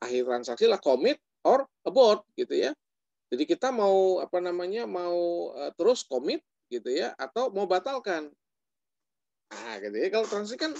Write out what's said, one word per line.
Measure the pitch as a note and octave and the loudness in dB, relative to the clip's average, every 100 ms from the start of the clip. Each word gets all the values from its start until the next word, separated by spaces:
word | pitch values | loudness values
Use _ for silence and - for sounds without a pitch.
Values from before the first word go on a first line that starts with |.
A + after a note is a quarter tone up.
akhir | A#2 B2+ B2 | -4 -2 -2
transaksi | B2 A#2+ A#2+ A3+ | -4 -4 2 2
lah | G3 | 2
commit | D3 C3 G#3+ - _ _ E3+ | 2 2 2 0 _ _ 4
or | C4+ C4+ _ E3 | 4 2 _ 0
abort | G#3+ A3+ G#3 - | 6 6 6 -2
gitu | - B2 C#3+ | -6 -2 0
ya. | C4+ D#4 _ _ _ _ _ | -2 -4 _ _ _ _ _
Jadi | B2 D3+ | -4 0
kita | E3 C4 | 0 0
mau | A#3+ G3 F#3+ F#3+ F#3 | 2 4 4 4 2
apa | F3 F3+ | -2 -4
namanya, | F3+ F3 F3+ A3 A3+ | -2 -4 -4 -6 -6
mau, | F#3 F3 F3 F3 E3+ E3 C3 | -6 -4 -2 -2 -2 -6 -8
eh, | C#3+ - | -10 0
terus | F#3+ B3+ - | 2 2 -2
commit | B2+ D#3 D#4 - _ _ | -4 -2 -4 -8 _ _
gitu | A#2+ B2+ | -8 -4
ya, | D3 - | -2 -4
atau | - C3+ A3+ B3+ | -8 -8 -4 -4
mau | G3 F#3+ | -2 0
batalkan. | F3+ C4+ C4+ G#3+ E3 D3 _ _ _ _ _ _ _ _ _ _ _ _ | 0 0 -6 -4 -6 -6 _ _ _ _ _ _ _ _ _ _ _ _
Nah, | - A#2 G#2 | -16 -12 -10
gitu | G#2 G#2+ | -6 -2
ya. | F#3 | 0
Kalau | G#3+ A3 | 0 0
transaksi | G#3 G#3 B3 | -4 -6 -6
kan | D#4+ | -6